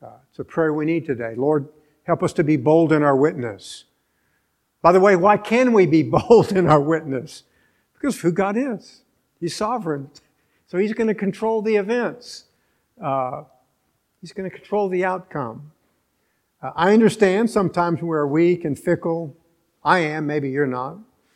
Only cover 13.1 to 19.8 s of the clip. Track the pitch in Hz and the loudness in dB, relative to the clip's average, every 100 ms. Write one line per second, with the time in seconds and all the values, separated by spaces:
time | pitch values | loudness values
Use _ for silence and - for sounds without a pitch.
13.1 | 135 127 139 151 _ _ _ _ _ _ | -4 -4 -8 -16 _ _ _ _ _ _
14.1 | _ 170 - 185 - - 202 196 180 185 | _ -16 -12 -12 -12 -6 -4 -2 -2 -2
15.1 | 185 - 151 120 123 147 _ _ _ _ | -4 -8 -8 -8 -10 -18 _ _ _ _
16.1 | _ _ _ _ _ 135 151 180 220 220 | _ _ _ _ _ -12 -2 2 4 4
17.1 | - 196 190 226 214 180 - 170 170 170 | 4 2 2 0 -2 -2 -2 -2 -2 -4
18.1 | 156 147 156 175 175 160 135 - 170 175 | -4 -2 2 2 0 -4 -6 -2 -2 -2
19.1 | 165 160 - _ _ _ _ | -6 -8 -16 _ _ _ _